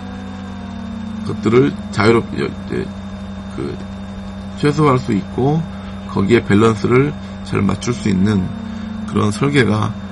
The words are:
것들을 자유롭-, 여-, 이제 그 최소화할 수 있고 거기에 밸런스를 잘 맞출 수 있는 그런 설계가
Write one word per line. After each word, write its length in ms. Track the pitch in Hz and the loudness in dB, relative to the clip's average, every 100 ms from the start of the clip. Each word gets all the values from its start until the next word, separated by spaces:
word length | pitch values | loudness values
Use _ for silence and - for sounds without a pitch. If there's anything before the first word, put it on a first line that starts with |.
| - - - - - - - - - - - - - | -10 -10 -12 -12 -12 -10 -10 -10 -10 -8 -8 -6 -6
것들을 460 | 107 - 120 143 - - | -2 4 6 6 2 -4
자유롭-, 480 | - 101 117 - - | 2 4 4 2 -2
여-, 60 | 67 65 - | -4 -4 -6
이제 200 | 60 - - - - - - - | -4 -4 -8 -10 -10 -10 -10 -10
그 220 | 67 69 190 - - - - - - - - | -8 -6 -8 -10 -10 -10 -10 -10 -10 -10 0
최소화할 400 | 147 147 147 131 | 2 4 4 4
수 140 | 123 | 2
있고 500 | 104 - - 131 160 160 - - - - | 0 0 0 2 2 -2 -6 -10 -10 -6
거기에 360 | 98 98 117 | 0 4 4
밸런스를 680 | - 101 113 107 104 123 143 147 - - | 6 6 6 4 4 4 4 0 -8 -12
잘 180 | - 107 | -4 0
맞출 320 | 98 95 - | 0 0 -2
수 140 | 120 110 | -2 0
있는 400 | 92 101 101 90 - - - - - - | 2 4 2 0 -6 -8 -8 -8 -8 -4
그런 240 | 104 104 | 0 0
설계가 640 | 104 143 143 107 104 107 - - | 2 2 4 4 2 0 -4 -10